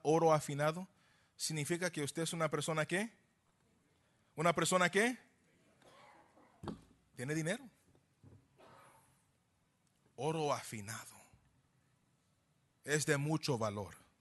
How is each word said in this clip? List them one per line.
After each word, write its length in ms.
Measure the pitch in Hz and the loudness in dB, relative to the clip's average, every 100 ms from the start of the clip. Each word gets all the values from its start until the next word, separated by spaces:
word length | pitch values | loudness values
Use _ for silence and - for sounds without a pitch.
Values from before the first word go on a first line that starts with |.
oro 300 | 143 160 160 | 2 6 6
afinado, 560 | 151 - 139 151 165 185 _ _ _ _ - | 6 2 0 0 -2 -10 _ _ _ _ -8
significa 560 | - 156 143 170 180 | -4 -4 -2 0 -2
que 100 | 156 | -2
usted 200 | 139 - | -4 -2
es 100 | 160 | -4
una 180 | 170 156 | 0 0
persona, 340 | 151 143 156 | 0 -2 -2
¿qué? 280 | 151 180 226 - _ _ _ _ _ _ _ _ _ _ _ | 0 -2 -2 -8 _ _ _ _ _ _ _ _ _ _ _
¿Una 180 | - 165 | 0 2
persona 380 | 165 165 185 175 | 2 2 4 4
qué? 260 | 196 233 247 - _ _ _ _ _ - - - - - - - _ - - - _ _ | 4 0 -2 -12 _ _ _ _ _ -20 -20 -20 -20 -20 -20 -20 _ -12 -12 -18 _ _
Tiene 180 | - 127 | -10 -4
dinero. 380 | 156 160 233 262 - _ _ _ _ - - _ _ - - - - _ _ _ _ _ _ _ _ _ _ _ - | -2 -2 -4 -8 -20 _ _ _ _ -20 -20 _ _ -20 -20 -20 -20 _ _ _ _ _ _ _ _ _ _ _ -4
Oro 360 | 143 160 147 | -2 0 0
afinado. 640 | 120 - 113 101 113 - - - - _ _ _ _ _ _ _ _ _ _ _ _ _ _ | -2 -4 -10 -8 -10 -12 -20 -20 -20 _ _ _ _ _ _ _ _ _ _ _ _ _ _
Es 240 | 127 151 151 | -2 -2 2
de 100 | 143 | 0
mucho 380 | 147 160 - 120 | 2 -2 0 0
valor. 380 | 110 104 87 - - _ | 0 -4 -8 -12 -20 _